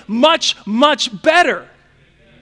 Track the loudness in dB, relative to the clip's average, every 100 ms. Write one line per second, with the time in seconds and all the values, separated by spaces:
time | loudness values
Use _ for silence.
0 | -8 0 2 2 -2 -6 -6 0 0 0
1 | -4 -4 0 2 2 -2 -10 _ _ _
2 | _ _ _ _